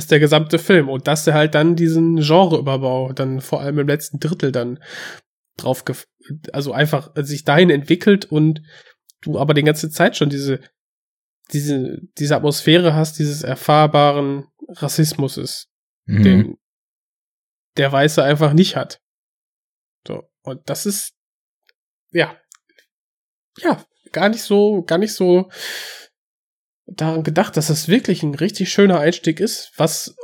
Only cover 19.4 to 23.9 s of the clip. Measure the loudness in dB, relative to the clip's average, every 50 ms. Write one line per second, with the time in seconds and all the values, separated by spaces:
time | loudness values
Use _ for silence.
19.4 | _ _ _ _ _ _ _ _ _ _ _ _ _ -14 -14 -14 -14 _ _ _
20.4 | _ -12 -12 -12 _ -10 -10 -6 -6 -6 -6 -6 -8 -12 -16 _ _ _ _ _
21.4 | _ _ _ _ _ _ _ _ _ _ _ _ _ _ -4 -4 -4 -4 -6 _
22.4 | _ _ _ _ _ _ _ _ _ _ _ _ _ _ _ _ _ _ _ _
23.4 | _ _ _ -6 -2 -2 -2 -2 -6 _